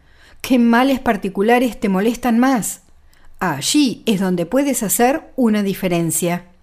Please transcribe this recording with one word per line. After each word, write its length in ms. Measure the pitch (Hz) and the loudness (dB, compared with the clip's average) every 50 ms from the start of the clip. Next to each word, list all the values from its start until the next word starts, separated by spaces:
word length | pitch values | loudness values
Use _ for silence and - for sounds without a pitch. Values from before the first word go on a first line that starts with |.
| _ _ _ _ - - - - | _ _ _ _ -20 -20 -20 -10
¿Qué 200 | - - 269 247 | -4 0 2 2
males 420 | 240 233 233 233 254 269 269 247 | 4 4 4 4 2 2 0 0
particulares 760 | - 247 220 190 - 196 185 190 196 220 240 214 262 247 202 | 0 -2 -2 -2 -4 -6 -2 0 2 4 4 4 2 0 -2
te 120 | - - 202 | -4 -2 -2
molestan 500 | 190 185 202 240 233 - - 254 220 233 | 0 0 0 0 -2 -2 -2 0 2 2
más? 440 | 247 269 269 233 180 - - - _ _ - - _ - _ _ - - - - | 2 2 2 0 -2 -4 -10 -14 _ _ -20 -20 _ -20 _ _ -20 -18 -10 -6
Allí 640 | 196 180 147 131 135 - - 302 294 240 - - - | -4 -4 -4 -4 -2 0 2 2 2 0 -2 -4 -2
es 160 | - 220 180 | -2 0 0
donde 240 | 196 185 180 170 170 | 0 0 0 -2 -2
puedes 360 | 165 - 262 285 285 262 - | 0 0 0 0 0 -2 -2
hacer 520 | 220 185 - - 240 247 285 320 - - - | -2 -2 0 2 2 2 0 -2 -6 -8 -4
una 260 | - 254 226 214 208 | 0 0 2 2 0
diferencia. 840 | 202 196 185 - - 185 175 170 170 160 156 - 180 170 175 175 180 - _ _ | 0 -2 -4 -4 -2 -2 0 0 -2 -2 -2 -2 -2 -2 -4 -4 -8 -12 _ _